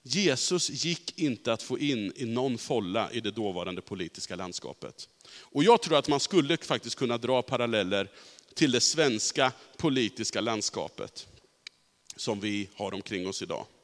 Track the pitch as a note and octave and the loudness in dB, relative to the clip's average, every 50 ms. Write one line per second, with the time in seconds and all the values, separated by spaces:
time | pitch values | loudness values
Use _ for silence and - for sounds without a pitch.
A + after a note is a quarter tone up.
0 | _ B2+ B2+ F#3 G3+ D#3+ C3 B2 - - F3 F3 - - - B2+ C3 E3+ E3+ - | _ 0 2 4 4 4 4 2 0 0 0 0 0 -2 -4 -4 -4 -4 -4 -4
1 | - - - - D#3+ C#3+ A#2 G2 - A#2+ A2+ A2 - - B2+ - D3 C#3+ C3+ A2+ | -6 -12 -6 -2 -2 -2 -2 -2 0 -2 -2 -2 -2 -6 -6 -2 0 -2 0 0
2 | G2+ F#2 - - B2+ A2+ A2+ B2 C3 C#3 A#2+ A2 - - C#3+ A#2 G2+ F2 F#2+ A2+ | -2 -6 -6 -6 -6 -2 0 0 0 0 -2 -4 -2 -2 -2 0 0 0 0 0
3 | G#2 - - A2+ A2 G#2 G2+ A2+ G#2+ G2+ F#2 F2 F2 F2+ F2+ F2+ - - G#2 F#2 | -2 -2 -4 -4 -4 -4 -4 -2 -4 -4 -4 -4 -6 -6 -6 -8 -8 -10 -8 -8
4 | F2 E2 - - - - F#2 F2 F#2 F2+ F2 - - B1 - _ - - - - | -8 -8 -8 -12 -10 -10 -8 -8 -8 -8 -8 -10 -10 -12 -12 _ -14 -14 -14 -16
5 | - _ _ _ - - - - - - - C#3+ D#3 G#3+ A#3 G#3+ - E3 D#3+ C#3+ | -20 _ _ _ -20 -20 -20 -20 -20 -4 0 4 8 8 8 8 6 4 4 4
6 | C3+ - C#3+ D3 - - G3+ F3+ C#3+ C#3 E3 D#3 - - C#3+ A#2 - A#2+ - - | 6 4 2 2 2 4 4 4 4 4 0 -2 0 -2 -2 -2 -2 -6 -4 -2
7 | C3+ A#2 A#2+ A2+ A#2 A#2+ C3 B2+ A#2+ - C#3 A#2+ A#2+ A#2 A2+ G#2+ F#2+ F2+ G2+ G2 | 0 0 0 0 2 2 2 2 2 0 0 0 0 2 2 2 2 2 2 0
8 | G2 G2 - - - - - - _ _ - - D#3+ C#3 B2 B2 - - - D3+ | 0 -2 -8 -20 -20 -20 -20 -20 _ _ 2 2 4 4 4 4 2 2 4 4
9 | D#3 C#3 A2+ G#2+ - - - D3 C3+ B2+ C3 - - - - - - D#3+ C3 C3 | 4 4 4 2 0 -2 2 2 2 2 2 -4 -20 -20 -8 -2 0 2 2 2
10 | A#2 G2+ - - A2+ - - G#2 G#2 A#2 A2+ G#2+ G2+ - - G2+ D2+ - - - | 2 0 -2 -4 -6 -2 -2 -2 0 0 -2 -2 -2 -4 -4 -4 -6 -6 -8 -10
11 | G2+ - _ - - - - - _ _ _ _ _ - _ _ _ _ _ _ | -12 -12 _ -16 -18 -18 -20 -20 _ _ _ _ _ -20 _ _ _ _ _ _
12 | _ _ - - - B2+ A2 G2+ G#2 G#2+ G#2 G#2 G2 F#2 - - G2+ F#2+ F#2 G2 | _ _ -14 -8 -4 -4 -4 -2 -2 -2 -2 -2 -4 -6 -8 -8 -6 -6 -6 -8
13 | - - A2 F#2 F2+ F#2 G2 - F#2+ E2 D#2+ - - - _ _ | -6 -6 -6 -4 -4 -4 -6 -6 -6 -6 -6 -8 -8 -12 _ _